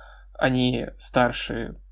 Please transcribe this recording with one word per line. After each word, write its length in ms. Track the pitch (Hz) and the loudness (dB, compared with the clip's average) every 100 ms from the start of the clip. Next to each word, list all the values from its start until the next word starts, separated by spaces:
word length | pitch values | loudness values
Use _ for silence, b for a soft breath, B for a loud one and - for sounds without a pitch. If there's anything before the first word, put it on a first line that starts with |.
| B B B | B B B
они 540 | - 131 127 127 123 - - | -2 0 2 2 0 -4 -10
старше 760 | - - 123 120 - 117 113 - - | -2 2 2 2 -6 -6 -6 -10 -18